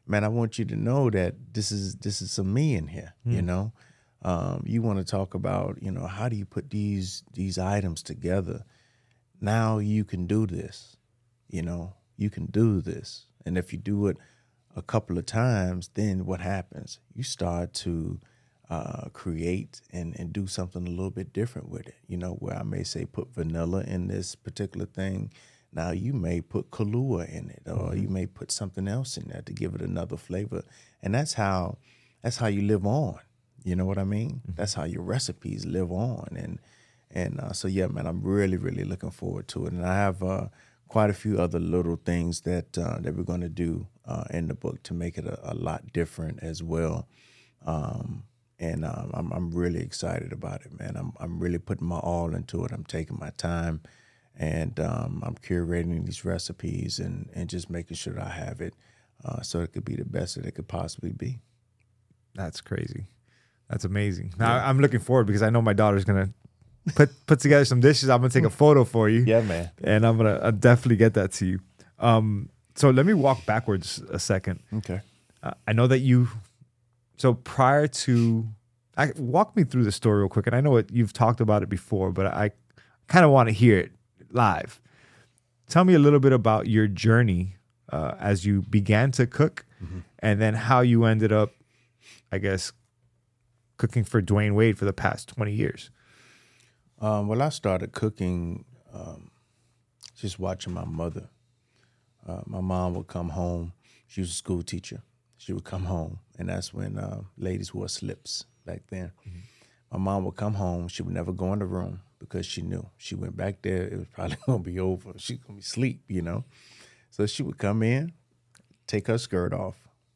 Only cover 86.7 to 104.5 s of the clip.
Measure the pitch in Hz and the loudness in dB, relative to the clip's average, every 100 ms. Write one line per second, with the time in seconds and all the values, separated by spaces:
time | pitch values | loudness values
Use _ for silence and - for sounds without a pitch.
86.7 | 107 107 95 110 113 117 87 92 92 _ | 4 4 4 6 6 6 4 0 -6 _
87.7 | _ - 78 73 - 104 101 98 101 90 | _ -8 -4 -4 -2 0 2 4 2 4
88.7 | 107 98 107 135 127 123 - 151 - - | 2 4 4 4 2 0 4 2 2 -14
89.7 | _ 90 90 - _ 110 104 107 107 113 | _ -12 -12 -14 _ 0 4 2 2 4
90.7 | 127 123 117 113 110 110 107 104 - _ | 6 8 8 6 6 4 4 4 -2 _
91.7 | _ _ _ - - _ 95 101 95 - | _ _ _ -20 -20 _ -2 0 0 -4
92.7 | - _ _ _ _ _ _ _ _ _ | -12 _ _ _ _ _ _ _ _ _
93.7 | - 117 123 101 113 90 101 104 101 113 | -4 -2 0 2 2 2 2 4 6 4
94.7 | 101 98 95 98 - - - 104 104 - | 4 0 -2 -4 -6 -10 -6 -4 -2 -2
95.7 | - - _ _ _ _ _ _ _ _ | -4 -14 _ _ _ _ _ _ _ _
96.7 | _ _ _ 107 104 101 113 147 - 101 | _ _ _ 0 0 0 0 0 0 0
97.7 | 92 - - 107 - 92 87 85 - - | 0 -2 -2 -2 0 -2 -2 -4 -8 -12
98.7 | - _ - 82 80 - _ _ _ _ | -20 _ -16 -14 -16 -20 _ _ _ _
99.7 | _ _ _ - _ 104 90 95 92 - | _ _ _ -20 _ -10 -6 -6 -6 -6
100.7 | 87 85 80 82 78 - _ _ _ _ | -8 -6 -6 -6 -6 -14 _ _ _ _
101.7 | _ _ _ _ _ - 90 - 95 92 | _ _ _ _ _ -12 -12 -8 -6 -2
102.7 | 92 90 87 92 90 87 82 87 87 85 | 0 0 -2 -6 -8 -6 -4 -4 -4 -6
103.7 | - _ _ _ - 90 82 - | -12 _ _ _ -8 -6 -8 -4